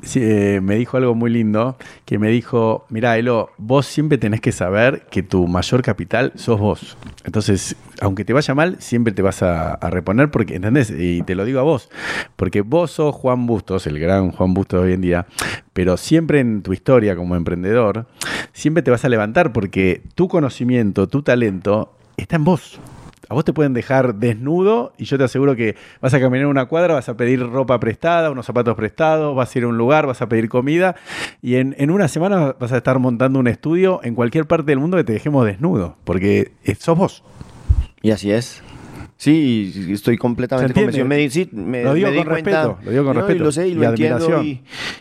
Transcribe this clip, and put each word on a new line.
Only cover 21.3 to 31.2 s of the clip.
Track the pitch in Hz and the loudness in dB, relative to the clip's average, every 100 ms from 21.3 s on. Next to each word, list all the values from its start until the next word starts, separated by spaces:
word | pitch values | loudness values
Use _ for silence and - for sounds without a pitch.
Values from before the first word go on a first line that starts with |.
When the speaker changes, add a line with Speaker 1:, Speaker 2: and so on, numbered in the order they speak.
| 123 113 92 95 104 - _ _ - | 2 0 -2 0 -2 -2 _ _ -12
Speaker 1:
está | - 165 | -4 0
en | |
vos. | 147 185 - - - - - - - | 2 0 -2 -20 -20 -20 -20 -20 -8
A | |
vos | 131 | -4
te | 160 | -2
pueden | 156 147 | 0 0
dejar | 123 - 135 127 101 | 0 0 2 2 0
desnudo | 120 110 131 175 190 226 240 - | -2 -2 -2 2 2 2 -2 -10
y | |
yo | 113 139 | -4 0
te | |
aseguro | 131 127 139 | 0 2 0
que | 120 113 - - - | 2 -2 -4 -12 -6
vas | 131 | 0
a | 135 | 2
caminar | 127 127 143 | 2 2 0
una | 139 127 | 0 0
cuadra, | 160 175 | 0 2
vas | 147 123 | 0 -2
a | 113 | -2
pedir | 123 127 120 | 0 0 0
ropa | 127 127 123 | -2 0 0
prestada, | 113 107 165 170 160 | 0 -2 0 2 0
unos | 131 | -4
zapatos | 117 120 120 | -4 -2 0
prestados, | 107 107 - 156 156 151 131 | 0 -4 0 2 2 0 -2
vas | 120 | -2
a | 131 | -2
ir | 120 | -2
a | |
un | 117 | 0
lugar, | 117 151 | 2 2
vas | 143 120 | 2 -2
a | 110 | -2
pedir | 113 113 | 0 0
comida | 123 131 165 185 170 - - | 0 0 0 0 -2 -12 -12